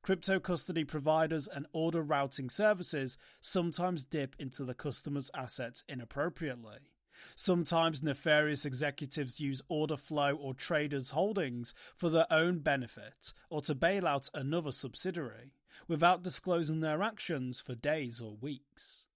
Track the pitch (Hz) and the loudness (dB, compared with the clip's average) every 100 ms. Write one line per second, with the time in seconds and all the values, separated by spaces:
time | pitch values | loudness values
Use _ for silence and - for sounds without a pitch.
0 | - 185 - 190 - 175 - 165 151 156 | 2 2 2 2 2 -2 0 -2 -2 0
1 | 143 156 160 156 143 139 147 160 165 165 | 4 4 4 2 -2 -8 -6 0 0 0
2 | 151 143 139 - 127 - 214 196 175 151 | 2 2 2 -2 -4 2 4 4 0 -2
3 | 131 - - _ - 190 170 156 180 175 | -4 -6 -18 _ 0 2 2 0 0 -2
4 | 131 156 135 - 135 - 127 123 147 127 | -4 -4 -4 -6 -10 -6 -6 -4 -4 -4
5 | 147 143 - - 127 - 120 123 - 127 | -2 -4 -4 -8 -6 -6 -6 -8 -10 -10
6 | 117 139 165 - 156 123 110 113 _ _ | -8 -4 -4 -2 -6 -6 -12 -20 _ _
7 | _ - - - - 175 160 170 165 147 | _ -20 -18 0 4 4 4 4 4 2
8 | 147 135 160 151 151 143 147 127 147 143 | -2 0 4 6 6 2 -2 0 -2 -2
9 | 135 151 131 - 143 131 - 156 151 147 | -6 -4 -4 -2 -2 -4 -2 0 0 -2
10 | - 151 143 147 139 131 - 160 147 139 | -2 2 2 2 -4 -6 0 0 2 -2
11 | 127 143 202 202 143 120 117 - - - | -2 0 0 0 -2 -2 -6 -10 -20 -2
12 | 170 160 156 160 170 180 147 139 117 - | 2 4 6 6 4 2 2 0 -2 -12
13 | 104 _ - - _ 151 143 135 165 202 | -18 _ -10 -10 _ -4 -2 2 2 2
14 | 175 139 - 156 135 170 151 - 127 - | 2 0 -2 -4 -2 -2 0 -4 -4 -4
15 | 185 170 127 107 127 _ _ - - 160 | -4 -2 -6 -10 -20 _ _ -20 -4 4
16 | 170 180 180 - 180 170 156 160 160 151 | 4 4 2 0 2 2 2 0 0 0
17 | 214 214 - 147 127 123 - 120 147 156 | -2 -4 -4 -4 -2 -6 -8 -4 -2 0
18 | 127 113 113 107 139 139 _ - - - | -2 -6 -8 -8 -8 -8 _ -12 -10 -10
19 | - | -16